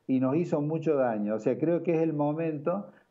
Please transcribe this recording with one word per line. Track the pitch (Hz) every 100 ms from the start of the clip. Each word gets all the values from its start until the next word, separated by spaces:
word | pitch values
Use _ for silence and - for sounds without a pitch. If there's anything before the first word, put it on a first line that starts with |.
| -
y | 131
nos | 131
hizo | 156 175 156
mucho | 147 160 160 143
daño. | 123 107 104 110
O |
sea, | 131 120
creo | 156 170
que | 165
es | 160
el | 165
momento | 147 147 156 165 147 156 196 202 - _